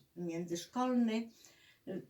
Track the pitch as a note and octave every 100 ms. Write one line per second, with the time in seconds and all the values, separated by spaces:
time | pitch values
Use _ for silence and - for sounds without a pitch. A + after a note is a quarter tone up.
0 | - - F3 E3 F3 E3+ - B3 B3+ B3
1 | A#3 A3 A3+ - - - - - - F#3
2 | -